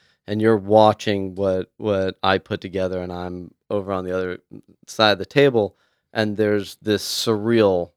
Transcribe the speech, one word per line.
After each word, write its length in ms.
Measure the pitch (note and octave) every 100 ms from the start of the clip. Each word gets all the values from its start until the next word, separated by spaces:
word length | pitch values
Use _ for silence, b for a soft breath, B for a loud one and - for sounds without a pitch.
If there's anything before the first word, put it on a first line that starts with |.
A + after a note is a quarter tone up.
| _ _ -
and 140 | G#2
you're 160 | A2 A2
watching 800 | G2 A2 G#2+ G#2 - G2+ F#2+ F#2
what, 360 | G2 F#2 F2+ -
what 400 | A2 G2 F#2+ -
I 160 | F#2+ F#2+
put 220 | - G#2
together, 400 | G2 F#2 F#2 F#2
and 120 | F2+
I'm 400 | F2+ F2+ F2+ F2 _ -
over 220 | G#2 F#2+
on 100 | F#2+ F#2
the 100 | F#2
other 240 | F#2 F#2 _ - _ _ -
side 240 | - G#2+
of 60 | F#2+
the 60 | F#2+
table, 520 | C#3+ C#3 A#2 G2 _ _ _ _
and 240 | A2+ G#2+ G#2
there's 400 | G#2 G#2 F#2 -
this 220 | G#2+ G2+
surrealness 880 | - - - G#2+ A2 A#2 G#2 F2+ F2